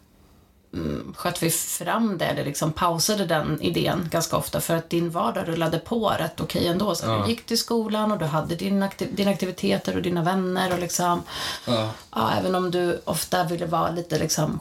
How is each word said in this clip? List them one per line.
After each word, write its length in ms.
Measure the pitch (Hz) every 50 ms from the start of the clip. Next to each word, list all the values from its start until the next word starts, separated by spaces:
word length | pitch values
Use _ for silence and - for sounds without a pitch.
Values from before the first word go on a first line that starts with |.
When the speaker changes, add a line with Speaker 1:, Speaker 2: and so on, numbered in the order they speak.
| _ _ _ - - - - - _ _ _ _ _ _ -
Speaker 1:
mm, 400 | 90 80 76 71 57 60 67 -
sköt 260 | - - 175 175 - 165
vi 60 | 165
fram 680 | - - - - - - 165 170 185 226 233 214 190
det 80 | 165 -
eller 200 | 147 147 139 135
liksom 260 | 143 151 - 170 160 156
pausade 520 | - 185 175 170 165 - - 214 202 196
den 360 | 165 165 156 - - 156 -
idén 480 | - 180 165 151 151 - - - 175 156
ganska 260 | - 170 160 - -
ofta 240 | 156 156 - - 165
för 140 | - - 165
att 140 | 165 165 -
din 200 | 175 170 170 170
vardag 380 | 165 170 208 233 - 190 185
rullade 320 | 170 165 170 165 160 165 160
på 300 | - - 233 233 214 190 - -
rätt 200 | 160 165 - -
okej 260 | 160 - - - -
ändå. 280 | 175 175 185 214 202 175
Så 100 | - -
Speaker 2:
Ja. 160 | 113 113 107 101
Speaker 1:
du 40 | 220
gick 140 | 233 - -
till 120 | - 233
skolan 540 | 226 - - 233 233 220 208 214 214 214 214
och 80 | 214 156
du 60 | 160
hade 300 | 147 156 156 - - 170
din 280 | 165 190 196 202 196 196
aktiv-, 320 | 196 - - 185 - -
dina 160 | 196 202 202
aktiviteter 640 | 196 165 190 185 180 - - 196 196 185 - 190 185
och 60 | 185
dina 220 | 175 175 175 170 160
vänner 500 | 175 190 190 185 180 185 185 185 185 180
och 60 | 175
liksom, 420 | 175 170 - - 175 175 175 175 - - - - - - - - -
Speaker 2:
Ja. 220 | 127 120 113 110 110 107 - - -
Speaker 1:
ja, 200 | - - 113 110 - -
även 160 | 185 185 185
om 160 | 180 185 180
du 300 | 170 180 180 175 170 - -
ofta 380 | - 170 160 - - 185 180 175
ville 220 | 165 175 170 175
vara 260 | 165 170 165 170 170
lite 280 | 170 175 170 - 156 151
liksom 400 | 160 160 - - 156 151 185 -